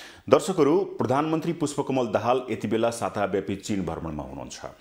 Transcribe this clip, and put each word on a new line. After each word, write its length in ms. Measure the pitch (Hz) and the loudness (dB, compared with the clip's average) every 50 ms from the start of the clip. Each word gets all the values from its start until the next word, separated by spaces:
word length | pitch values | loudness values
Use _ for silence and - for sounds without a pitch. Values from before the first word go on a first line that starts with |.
| - - - - - - | -18 -18 -20 -8 2 4
दर्शकहरू, 500 | 127 151 151 - 185 160 143 139 160 196 | 4 4 4 4 2 4 6 6 6 4
प्रधानमन्त्री 760 | 190 - - - 127 113 127 139 156 156 160 160 - 165 165 | 2 0 -2 -2 0 2 2 2 2 0 -2 -2 -2 -2 -4
पुष्पकमल 540 | - 151 143 - - 139 - 135 131 123 | -2 -2 -2 -2 -2 -2 0 0 0 0
दाहाल 360 | 110 98 101 107 120 127 131 127 - | 2 0 2 2 2 2 2 0 -2
यति 180 | 110 104 - | -4 -4 -2
बेला 220 | 104 107 110 113 117 | 0 0 2 2 2
साताव्यापी 640 | 113 - 110 95 - 107 101 92 95 98 92 - 101 | 0 0 -4 -4 -2 -2 -2 0 0 0 -2 -2 -4
चीन 260 | 92 - - 110 95 | -6 -4 -4 -4 -2
भ्रमणमा 420 | 90 80 82 76 78 80 78 73 69 | -2 -4 -4 -6 -6 -8 -8 -8 -8
हुनुहुन्छ। 420 | 65 67 67 64 62 - - - - - - | -10 -10 -12 -12 -12 -14 -14 -14 -14 -16 -16